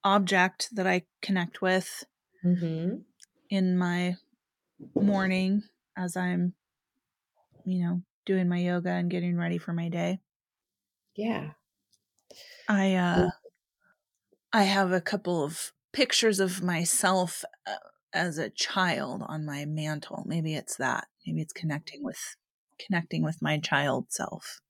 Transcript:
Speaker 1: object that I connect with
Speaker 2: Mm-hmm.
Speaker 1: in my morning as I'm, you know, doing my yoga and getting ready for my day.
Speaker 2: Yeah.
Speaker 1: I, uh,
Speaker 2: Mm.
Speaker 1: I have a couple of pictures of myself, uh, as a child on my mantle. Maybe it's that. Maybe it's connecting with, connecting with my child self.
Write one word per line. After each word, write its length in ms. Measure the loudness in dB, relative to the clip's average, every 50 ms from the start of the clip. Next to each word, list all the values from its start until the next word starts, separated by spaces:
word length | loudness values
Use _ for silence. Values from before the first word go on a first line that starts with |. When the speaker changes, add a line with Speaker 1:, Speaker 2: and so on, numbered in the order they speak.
| 4
Speaker 1:
object 640 | 6 4 4 4 4 4 4 4 4 2 _ -8 -6 -4
that 120 | 0 2
I 160 | 2 2 2 0 _ _ _
connect 380 | -4 0 0 0 0 -2 -4 -2
with 420 | 0 2 2 2 0 -2 -12 -14 -16 _ _ _ _ _ _ _ 2
Speaker 2:
Mm-hmm. 520 | 2 2 4 2 -2 -2 -2 -2 -2 -4 -4 -10 _ _ _ -20 _ _ _ _ _
Speaker 1:
in 260 | 0 2 2 2 2
my 400 | 2 2 2 0 0 0 -2 -2 -4 _ _ _ _ _ _ _ _ _ _ _ _ -20 -4 0
morning 680 | 2 4 4 4 4 2 2 2 2 2 2 2 0 -2 -4 _ _ _ _ _
as 220 | -6 -6 -4 -2
I'm, 380 | -2 -2 0 0 0 0 0 -2 _ _ _ _ _ _ _ _ _ _ _ _ _ _ _ _ _ _ _ _ -10 -4
you 180 | -2 -2 0 0
know, 160 | 0 -2 -2 -4 _ _ _ _
doing 240 | 0 2 2 4 2
my 80 | 2
yoga 320 | 2 2 0 0 0 0 0
and 200 | 0 0 0 0
getting 260 | 0 0 0 0 0
ready 220 | 0 0 0 -2 -4
for 160 | -4 -4 -4
my 160 | -4 -2 -2
day. 300 | -2 -2 0 -2 -2 -4 _ _ _ _ _ _ _ _ _ _ _ _ _ _ _ _ _ _ _
Speaker 2:
Yeah. 360 | -6 -2 -2 -2 -2 -4 -8 -14 _ _ _ _ _ _ _ _ _ _ _ _ _ _ _ -20 -20 -20 -20 -20 -12 -2
Speaker 1:
I, 280 | 0 0 2 2 2 2
uh, 220 | 2 2 2 2 2 2
Speaker 2:
Mm. 40 | 2 -2 -6 _ -20 _ _ _ _ _ _ _ _ _ _ _ _ _ _ _ _ _ _ _ _ 4
Speaker 1:
I 80 | 4
have 300 | 4 6 4 4 4 4
a 100 | 2 0
couple 420 | 0 0 -4 -2 -2 0 0 0 0
of 280 | -2 -4 -8 -10 -10 _ _ _ _
pictures 480 | 0 0 2 2 2 2 4 4 4 4
of 220 | 2 0 0 -2
myself, 840 | -2 0 0 0 0 0 0 2 4 4 4 4 2 0 -4 -8 -12 -14 -16 _ _
uh, 80 | -10 -10 -10 -10 -20 _ _ _ _ -2
as 240 | -2 -2 -2 -2 -4
a 100 | -6 -6
child 720 | -4 -4 -4 -2 0 0 2 2 2 0 -2 -4 -6 -8 -8
on 180 | -6 -6 -6 -6
my 220 | -6 -6 -6 -6
mantle. 560 | -4 -4 -4 -2 -4 -4 -6 -8 -10 -10 -8 -6
Maybe 280 | -2 -2 0 0 0 -2
it's 220 | -4 -4 -8 -6
that. 320 | -2 -2 0 0 -2 -4 _ _ _ _
Maybe 160 | -4 -4 -4
it's 100 | -4 -6
connecting 500 | -8 -6 -4 -4 -4 -4 -6 -12 -14 -8
with, 340 | -8 -8 -8 -8 -12 -12 -14 _ _ _ _ _ _ _ _ -20
connecting 440 | -4 -2 -2 -2 0 -2 -2 0
with 200 | 0 0 -2 -2
my 160 | -2 0 0 0
child 480 | 0 0 0 0 2 2 0 -2 -4 _
self. 500 | -6 -6 -4 -6 -6 -10 -12 -14 -18 -18 _ _